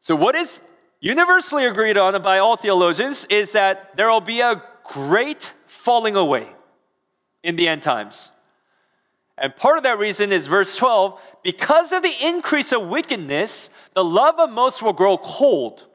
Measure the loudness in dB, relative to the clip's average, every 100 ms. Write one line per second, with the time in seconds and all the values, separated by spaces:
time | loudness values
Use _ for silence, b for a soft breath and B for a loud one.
0 | -2 2 2 0 -4 -8 -20 _ _ _
1 | -4 0 4 2 2 -2 -2 0 0 2
2 | 2 2 0 2 2 2 0 2 2 0
3 | -4 -6 -2 -2 0 0 0 0 -8 -2
4 | 2 2 0 -2 0 -2 -6 -20 -18 -12
5 | 0 0 0 -8 -14 -18 _ -8 0 0
6 | 2 0 0 0 -4 -20 _ _ _ _
7 | _ _ _ _ -8 -2 0 0 -2 -4
8 | -6 -14 -18 _ _ _ _ _ _ _
9 | _ _ _ -10 -10 -2 2 2 0 -2
10 | -4 -2 0 -2 0 0 0 0 2 2
11 | 0 -4 B B -8 -6 2 2 2 -2
12 | -2 -2 -2 -2 -2 -2 0 -2 -2 -6
13 | -4 -8 -4 -4 -4 -6 -14 b b -2
14 | 0 4 2 2 0 2 -2 0 -4 2
15 | 2 2 -4 0 2 2 -4 -10 -20